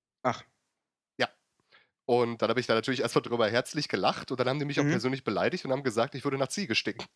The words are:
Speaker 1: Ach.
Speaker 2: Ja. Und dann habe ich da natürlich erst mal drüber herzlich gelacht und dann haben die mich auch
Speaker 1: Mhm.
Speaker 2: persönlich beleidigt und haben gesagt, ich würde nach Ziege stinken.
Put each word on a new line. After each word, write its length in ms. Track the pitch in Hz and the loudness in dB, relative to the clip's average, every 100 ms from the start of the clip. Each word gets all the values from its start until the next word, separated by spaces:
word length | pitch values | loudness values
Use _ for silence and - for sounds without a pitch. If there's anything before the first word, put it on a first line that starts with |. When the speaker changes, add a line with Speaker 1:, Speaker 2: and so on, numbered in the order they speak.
| _ _ | _ _
Speaker 1:
Ach. 220 | 127 - - _ _ _ _ _ _ - | -4 -4 -10 _ _ _ _ _ _ -4
Speaker 2:
Ja. 100 | 120 _ _ _ _ - _ _ - | -4 _ _ _ _ -20 _ _ 2
Und 360 | 123 117 117 | 2 2 2
dann 80 | 110 | 2
habe 100 | 117 | 2
ich 60 | 120 | 2
da 60 | |
natürlich 260 | 113 123 127 | 2 2 0
erst 140 | 113 151 | 0 0
mal 60 | |
drüber 260 | 120 117 107 | 0 2 2
herzlich 380 | 120 - 147 - | 2 0 -4 -2
gelacht 420 | 101 101 - - | 0 0 0 -4
und 80 | 123 | -2
dann 80 | 123 | 0
haben 100 | 147 | 0
die 60 | 143 | -2
mich 140 | 139 | 0
auch 60 | 143 | 2
Speaker 1:
Mhm. 20 | |
Speaker 2:
persönlich 360 | 127 123 135 | 0 0 -2
beleidigt 400 | 113 92 104 180 139 | -2 0 0 0 -2
und 60 | |
haben 120 | 131 | -2
gesagt, 300 | 135 110 120 135 | 0 0 0 -2
ich 80 | |
würde 140 | 143 135 | -4 -2
nach 100 | 135 | -2
Ziege 260 | - 170 110 | -4 -2 -2
stinken. 300 | - - - | -2 -6 -10